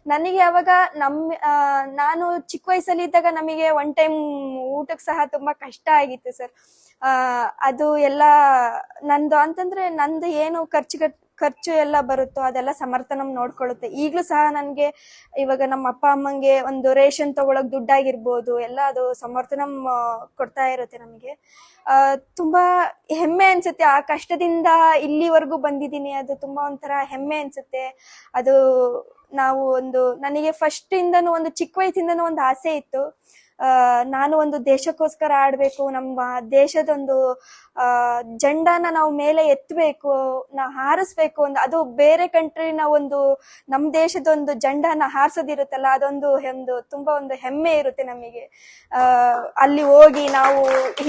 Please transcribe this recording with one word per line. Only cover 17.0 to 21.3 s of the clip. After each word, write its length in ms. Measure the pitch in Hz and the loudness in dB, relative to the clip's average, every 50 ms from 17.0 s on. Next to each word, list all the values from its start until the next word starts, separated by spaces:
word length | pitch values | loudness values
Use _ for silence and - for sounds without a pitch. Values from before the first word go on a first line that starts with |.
| 277 285 277 - 302 285 277 | 4 4 4 0 -4 -4 -2
ತಗೊಳಕ್ 360 | 294 277 269 269 262 269 247 | -2 0 0 0 0 -2 -4
ದುಡ್ಡಾಗಿರ್ಬೋದು, 880 | 247 269 233 233 269 269 269 269 254 233 220 247 247 240 233 240 240 240 | -6 -6 0 2 2 2 2 0 -4 -4 -4 -4 -4 -4 -4 -4 -4 -4
ಎಲ್ಲ 200 | 240 226 247 262 277 | -6 -6 -4 -4 -4
ಅದು 280 | 277 262 254 254 254 247 | -2 -2 -2 -4 -4 -6
ಸಮರ್ಥನಂ, 720 | - 247 240 240 254 254 - 285 277 285 285 277 269 262 | -8 -10 -8 -6 -8 -6 -6 -6 -6 -6 -8 -8 -8 -6
ಆ, 380 | 254 254 240 240 233 233 226 240 | -4 -4 -2 -4 -4 -6 -8 -12
ಕೊಡ್ತಾ 420 | - _ - 262 233 - 277 269 | -14 _ -10 -10 -8 -4 -4 -2
ಇರುತ್ತೆ 300 | 262 262 254 240 233 - | -2 -2 -4 -8 -10 -14
ನಮಗೆ. 320 | 233 233 226 226 220 240 254 | -20 -20 -20 -20 -20 -18 -18